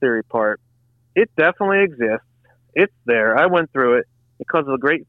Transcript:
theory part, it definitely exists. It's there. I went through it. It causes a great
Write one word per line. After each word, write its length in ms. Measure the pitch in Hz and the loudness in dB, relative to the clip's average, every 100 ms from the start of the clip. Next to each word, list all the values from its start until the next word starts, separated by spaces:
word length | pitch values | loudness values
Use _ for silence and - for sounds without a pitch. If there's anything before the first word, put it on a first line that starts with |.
theory 240 | 131 113 | -2 -2
part, 380 | - 117 107 104 _ _ _ _ _ | -4 -2 -2 -4 _ _ _ _ _
it 160 | - 226 - | -2 -2 0
definitely 460 | 160 - 202 196 | 0 0 -2 0
exists. 440 | 196 135 113 110 - _ _ _ _ | 0 -2 -2 -2 -6 _ _ _ _
It's 200 | 151 202 - | -2 -2 -2
there. 320 | - 117 110 117 | -2 0 2 2
I 80 | |
went 260 | 175 175 160 | 2 0 -2
through 260 | 135 123 123 | -2 2 2
it. 80 | - _ _ _ | -2 _ _ _
It 100 | - | -6
causes 220 | 165 139 | -4 -2
a 40 | 131 | -2
great 280 | 139 156 | -2 -2